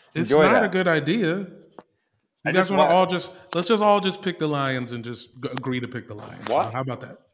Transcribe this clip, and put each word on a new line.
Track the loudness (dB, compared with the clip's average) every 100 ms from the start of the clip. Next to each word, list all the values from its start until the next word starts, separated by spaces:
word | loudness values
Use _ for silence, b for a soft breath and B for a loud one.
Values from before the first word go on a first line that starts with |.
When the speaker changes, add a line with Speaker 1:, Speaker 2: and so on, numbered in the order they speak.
| b -4
Speaker 1:
It's | 2
Speaker 2:
Enjoy | 4
Speaker 1:
not | 6 4
Speaker 2:
that. |
Speaker 1:
a | 2
good | 0 2
idea. | 2 0 0 0 -2
You | -6 -14 -20 -20 -20 _ _ _ _ _ -2
Speaker 2:
I |
Speaker 1:
guys | 0
Speaker 2:
just | 2
Speaker 1:
wanna | 4
Speaker 2:
want | 4
Speaker 1:
all | 4 4
just, | 0 -6 B -8
let's | -4 0
just | 2
all | 4 4
just | 2 -4
pick | -6 -4
the | -2
Lions | -2 -2 -4 -6
and | -8
just | -10 -12 -16 -12
g-, | -10
agree | -6 -4 -4
to | -4
pick | -8 -12
the |
Lions. | -14 -14 -12 -2
Speaker 2:
What? | 0 0
Speaker 1:
How | -4
about | -6 -8
that? | -12 -18 _